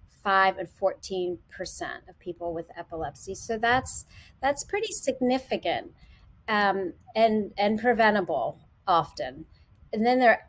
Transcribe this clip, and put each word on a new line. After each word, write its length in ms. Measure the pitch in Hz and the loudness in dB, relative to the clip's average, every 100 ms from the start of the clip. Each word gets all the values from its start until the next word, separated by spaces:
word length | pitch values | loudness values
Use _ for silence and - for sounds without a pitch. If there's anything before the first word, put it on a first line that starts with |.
| - - | -20 -8
five 340 | 208 190 190 190 | 0 4 4 2
and 100 | 175 | -10
fourteen 720 | - 190 - - 185 180 170 _ | -2 -2 -2 -8 -4 -4 -6 _
percent 540 | - 175 - 143 123 - | -12 -10 -8 -10 -10 -16
of 100 | - | -18
people 340 | 180 170 170 | -12 -8 -6
with 140 | 165 165 - | -6 -8 -14
epilepsy. 600 | 170 165 143 - - 190 | -12 -8 -8 -10 -12 -12
So 200 | - 220 | -6 -2
that's, 480 | 233 254 254 - - - - - | 2 2 0 -10 -14 -20 -20 -4
that's 220 | 269 285 | -2 -2
pretty 280 | - 403 440 | -2 -4 -2
significant, 1000 | - - 262 247 262 - 208 175 135 - - - - - - - | -4 -4 0 0 0 -2 -4 0 -2 -4 -18 -20 -20 -20 -18 -4
um, 440 | 208 202 190 185 - - | 0 2 0 -4 -8 -8
and, 380 | 220 226 214 196 - | 2 4 4 -2 0
and 240 | 208 214 | 0 2
preventable 800 | 240 220 220 208 170 147 120 - - _ - | 2 4 4 4 0 -2 -2 -6 -20 _ 2
often. 600 | 170 156 - 131 143 160 _ _ _ - | 2 2 -6 -8 -10 -20 _ _ _ -10
And 120 | 214 | 0
then 140 | 233 254 | 2 6
there 220 | 240 - | 6 4